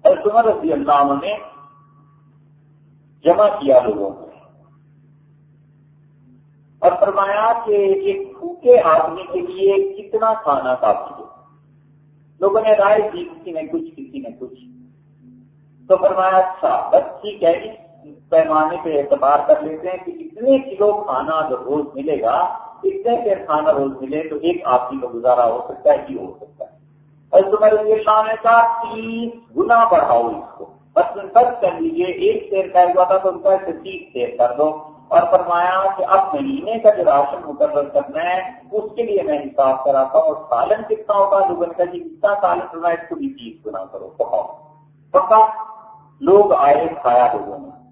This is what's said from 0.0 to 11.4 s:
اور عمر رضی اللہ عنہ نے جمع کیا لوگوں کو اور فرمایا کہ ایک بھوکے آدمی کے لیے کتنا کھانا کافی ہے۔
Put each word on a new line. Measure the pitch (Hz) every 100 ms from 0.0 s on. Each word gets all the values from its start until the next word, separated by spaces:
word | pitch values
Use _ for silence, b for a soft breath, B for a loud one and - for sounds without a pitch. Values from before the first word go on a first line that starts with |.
اور | - -
عمر | 208 220 220
رضی | - 160
اللہ | 139 143
عنہ | 143 143
نے | 139 180 208 - - - _ _ _ _ _ _ _ _ _ _ _ _ _ _ _
جمع | 165 185 214
کیا | - 139 127
لوگوں | 117 101 98
کو | - 82 - _ _ _ _ _ _ _ _ _ _ _ _ _ _ _ _ _ _ _ _ _ _ _ _
اور | 180 240
فرمایا | 202 196 196 208 220 226 214
کہ |
ایک | 208 392 392 392 392 392 -
بھوکے | 339 349 494 494
آدمی | - - - 359 -
کے | 370
لیے | 349 370 392 392 -
کتنا | - - 220 220 -
کھانا | 151 139 127 127
کافی | 107 95 80 -
ہے۔ | - -